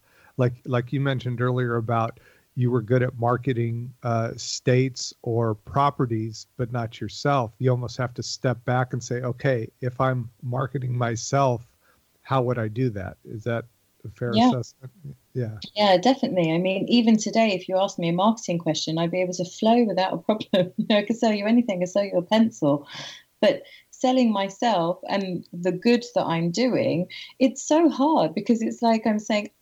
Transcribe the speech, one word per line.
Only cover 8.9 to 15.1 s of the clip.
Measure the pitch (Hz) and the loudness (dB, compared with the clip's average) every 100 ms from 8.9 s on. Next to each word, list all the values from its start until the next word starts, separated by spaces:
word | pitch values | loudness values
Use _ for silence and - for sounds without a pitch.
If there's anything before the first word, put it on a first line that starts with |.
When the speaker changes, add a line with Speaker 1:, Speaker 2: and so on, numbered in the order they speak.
Speaker 1:
and | 127 | -4
say, | - 120 | -6 -6
"Okay, | 127 120 139 123 110 _ | -6 -2 0 0 -4 _
if | 127 123 | -8 -2
I'm | 131 127 113 - | 0 0 -4 -10
marketing | 123 123 135 139 127 123 | -6 -4 -4 -6 -4 -2
myself, | 117 117 - 139 135 117 - _ _ _ _ _ | -2 -4 -2 2 2 0 -6 _ _ _ _ _
how | - 135 | -4 0
would | 123 120 | 0 -2
I | 110 | -4
do | 107 131 | -2 -2
that?" | 101 92 - | -2 -8 -12
Is | - 110 | -14 -8
that | 117 117 117 _ _ _ | -4 -4 -6 _ _ _
a | 113 | -20
fair | - 123 | -8 -2
Speaker 2:
Yeah. | 214 247 | 2 4
Speaker 1:
assessment? | 127 - - 131 - 139 | 2 -4 -12 -20 -18 -18